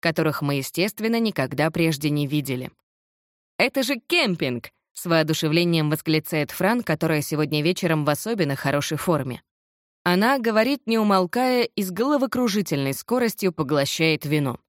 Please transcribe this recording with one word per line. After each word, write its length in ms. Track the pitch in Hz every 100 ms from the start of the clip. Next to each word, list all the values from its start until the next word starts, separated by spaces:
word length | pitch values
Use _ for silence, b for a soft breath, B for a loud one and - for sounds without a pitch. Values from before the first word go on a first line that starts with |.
которых 400 | 170 160 156 143
мы, 140 | 147
естественно, 640 | 139 135 - 196 - 214 233
никогда 500 | 226 185 131 143 160
прежде 380 | 165 165 143 151
не 180 | 147 143
видели. 440 | 151 135 127 127 _ _ _ _ _ _ _ _ _
«Это 240 | 240 277
же 140 | 247 262
кемпинг!» 720 | _ 349 262 175 139 123 - _ _
с 100 | -
воодушевлением 880 | 175 165 156 156 160 160 175 170 151
восклицает 600 | 151 - 156 151 160 147
Фран, 320 | - 190 240
которая 380 | - 156 160 156
сегодня 420 | 143 151 151 151
вечером 440 | 151 180 175 160 147
в 40 |
особенно 460 | 147 214 233 151 139
хорошей 400 | 143 143 143 151
форме. 460 | - 156 131 120 _ _ _ _ _ _
Она 360 | - 180 220 277
говорит, 480 | 226 220 233 277 -
не 120 | 226
умолкая, 680 | 214 196 180 240 254 247
и 180 | 233 -
с 80 | 190
головокружительной 1040 | 175 254 294 247 240 247 196 185 147 135
скоростью 580 | 139 - 247 233 - 190
поглощает 720 | 170 147 151 139 - 160 151
вино. 340 | 147 151 139 113